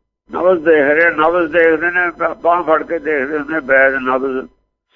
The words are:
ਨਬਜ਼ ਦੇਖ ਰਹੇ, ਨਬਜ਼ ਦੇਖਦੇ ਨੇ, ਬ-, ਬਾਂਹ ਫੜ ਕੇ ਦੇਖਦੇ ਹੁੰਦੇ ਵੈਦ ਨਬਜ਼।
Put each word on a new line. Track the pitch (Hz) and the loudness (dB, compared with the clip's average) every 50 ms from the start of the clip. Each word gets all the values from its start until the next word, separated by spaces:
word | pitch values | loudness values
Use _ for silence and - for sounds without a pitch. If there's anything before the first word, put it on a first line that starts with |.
| _ _ _ _ _ _ - | _ _ _ _ _ _ -6
ਨਬਜ਼ | 156 165 185 190 165 151 | -2 2 2 2 2 2
ਦੇਖ | 165 160 151 135 | 2 4 4 4
ਰਹੇ, | 143 147 160 170 170 | 2 2 2 2 2
ਨਬਜ਼ | 160 151 156 165 170 180 170 151 156 | 2 2 0 2 2 0 -2 0 0
ਦੇਖਦੇ | 170 165 165 160 151 165 175 | 2 2 2 2 0 -2 -2
ਨੇ, | 175 180 180 170 | -2 -2 -2 -2
ਬ-, | 165 - 165 165 151 | -4 -4 -4 -6 -4
ਬਾਂਹ | - - 165 175 180 170 | -2 0 0 0 0 0
ਫੜ | 147 156 151 151 | 0 0 0 -2
ਕੇ | 151 170 165 | -4 -6 -6
ਦੇਖਦੇ | 143 156 156 143 127 139 156 151 | -4 -4 -4 -4 -4 -4 -4 -6
ਹੁੰਦੇ | 143 147 160 160 | -6 -6 -6 -6
ਵੈਦ | 139 123 135 135 135 135 135 | -2 0 2 4 4 2 2
ਨਬਜ਼। | 135 127 131 131 131 135 135 127 131 - - _ _ _ _ _ _ _ _ _ | 0 -2 -2 -2 -2 -2 -4 -4 -6 -8 -10 _ _ _ _ _ _ _ _ _